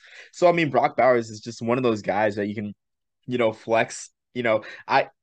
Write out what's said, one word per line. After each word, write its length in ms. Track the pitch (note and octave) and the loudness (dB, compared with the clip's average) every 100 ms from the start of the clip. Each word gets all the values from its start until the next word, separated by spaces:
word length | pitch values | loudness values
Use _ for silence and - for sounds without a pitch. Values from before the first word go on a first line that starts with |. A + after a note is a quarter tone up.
| - - - | -20 -20 -20
So, 160 | - F3 | 2 2
I 40 | |
mean, 180 | E3+ D#3 | 4 2
Brock 260 | B2 C#3+ - | 2 2 2
Bowers 340 | B2 B2 A2+ | 4 4 0
is 100 | G#2+ | -10
just 220 | A#2 A#2 | -14 -8
one 160 | A#2 B2 | -2 0
of 60 | |
those 180 | B2+ G#2+ | 0 -2
guys 340 | F#2+ F#2+ G#2+ G#2 | -2 -2 -2 -2
that 100 | G2+ | -6
you 80 | |
can, 200 | G#2 G#2 G2 _ _ _ _ - | -6 -10 -12 _ _ _ _ -8
you 120 | B2 | -2
know, 140 | A2+ | 0
flex. 580 | A2 - A2+ D3+ - - _ _ | -2 0 0 0 -4 -16 _ _
You 100 | B2 | -6
know, 180 | A#2 A2 - - - | 0 0 -2 -16 0
I, 220 | C3 C#3+ _ | 0 0 _